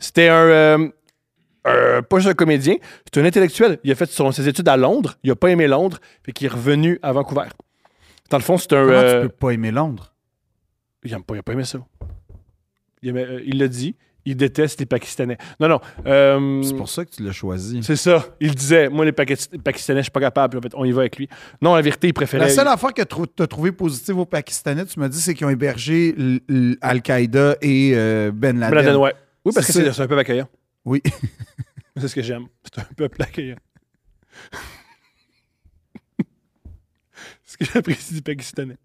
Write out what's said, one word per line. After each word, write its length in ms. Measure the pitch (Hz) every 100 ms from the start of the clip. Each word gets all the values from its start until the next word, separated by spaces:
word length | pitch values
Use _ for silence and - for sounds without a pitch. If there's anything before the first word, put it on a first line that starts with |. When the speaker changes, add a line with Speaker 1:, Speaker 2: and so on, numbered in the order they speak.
Speaker 1:
c'était 260 | - - 170
un, 60 | 165 165
euh, 420 | 160 156 156 160 - _ _ _ _ _ _ 127
euh, 340 | 123 120 123
pas 160 | 123 190
juste 120 | 190
un 40 |
comédien, 400 | 175 160 147 135 226 - -
c'est 160 | - 147
un 40 |
intellectuel. 540 | 165 190 180 - 226 151
Il 80 | 139
a 20 |
fait 160 | 131 170
son, 220 | - 139
ses 160 | 139 139
études 200 | 139 165
à 80 | 131
Londres, 380 | 131 247 185 -
il 80 | 131
a 60 | 120
pas 140 | 180
aimé 180 | 175 147
Londres, 300 | 135 190 170 _ _
fait 80 | -
qu'il 140 | - 135
est 40 |
revenu 480 | 117 127 147 160 175
à 100 | 147
Vancouver. 340 | 135 139 143 - - _ _ _ _ _ _ -
Dans 80 | 139
le 40 |
fond, 120 | - 180
c'est 160 | -
un, 120 | 143 135
Speaker 2:
Comment 60 | 127
Speaker 1:
euh, 260 | 127 123
Speaker 2:
tu 60 | 123
peux 60 |
pas 160 | - 131
aimer 200 | 117 113
Londres ? 440 | 117 156 107 - _ _ _ _ _ _ _ _ _
Speaker 1:
Il 80 | 120
aime 100 | 107
pas, 120 | -
il 40 | 107
a 40 |
pas 100 | 104
aimé 120 | 123
ça. 200 | 127 131 123 - - - - - _ _ _ _ _ _
Il 60 | 127
aimait, 140 | 123
euh, 180 | 127 127
il 140 | 123 135
l'a 100 | 135
dit, 260 | 123 143 - _ _
il 120 | - 131
déteste 420 | 135 147 151 -
les 60 | 127
Pakistanais. 500 | 120 - - 123 120 - -
Non, 80 | 156
non. 120 | 147 - - -
Euh, 560 | 139 139 139 139 135
Speaker 2:
C'est 120 | 135 135
pour 120 | -
ça 160 | -
que 60 | 170
tu 120 | -
l'as 80 | 101
choisi. 500 | 95 98 92 98 120
Speaker 1:
C'est 140 | 110 147
ça. 280 | 175 170 - -
Il 140 | 151
disait, « 340 | 135 139 165 139
Moi, 140 | 147
les 60 | 156
Pakist-, 460 | 147 135 139 - 120
Pakistanais, 380 | 139 135 - 135
je 60 |
suis 60 | 131
pas 80 | 135
capable. » 360 | 131 139 131 127
En 40 |
fait, 100 | 120
on 100 | 143
y 80 | 131
va 80 | 127
avec 160 | 123 -
lui. 100 | 135 - - -
Non, 140 | 165
la 80 | 165
vérité, 240 | 147 - 180
il 80 |
préférait 300 | 156 143 135 139
Speaker 2:
La 40 |
seule 180 | 139 285
affaire 260 | 226 262
que 80 | 254
trou-, 240 | 196 156 170
t'as 220 | - 160
trouvé 220 | - 170
positive 440 | 180 170 127 - 185
aux 60 |
Pakistanais, 640 | 175 156 - - - 143 190
tu 120 | -
m'as 80 | 139
dit, 120 | 151
c'est 140 | 170
qu'ils 120 | 147 147
ont 40 |
hébergé 640 | 131 139 120 123 165 165 156
l-, 240 | 127 127 -
l-, 280 | 135 123 123
Al-Qaïda 760 | 127 123 117 127 120 131 143 143
et, 320 | 147 135 135 120
euh, 340 | 110 110 104
Ben 260 | 104 131 120
Laden. 160 | 113 156
Speaker 1:
Ben 60 | 139
Laden, 140 | 139
ouais. 120 | 135 - _ _
Oui, 80 | 190
parce 140 | 247 131
Speaker 2:
C'est 60 |
Speaker 1:
que 40 | 175
c'est, 40 | 147
Speaker 2:
ça. 60 |
Speaker 1:
c'est 100 | 123
un 40 | 131
peuple 140 | 139
accueillant. 280 | 135 123 135 _ _ _ 123
Speaker 2:
Oui. 160 | 139 147 - 117 - 113
<laughs> 480 | - - - - -
Speaker 1:
C'est 120 | 131
ce 60 |
que 80 | -
j'aime. 240 | 117 120 120 _
C'est 160 | - -
un 60 | - -
peuple 240 | 147 -
accueillant. 340 | 135 - 131 123 _ _ _ _ _ _ _ - -
<laughs> 40 | - - - _ _ _ _ _ _ _ _ _ _ _ - _ - - _ _ _ - - _ _ _ - - -
Ce 120 | _ -
que 80 |
j'apprécie 500 | - - - - -
des 80 | 160
Pakistanais. 560 | 147 143 123 - 131 123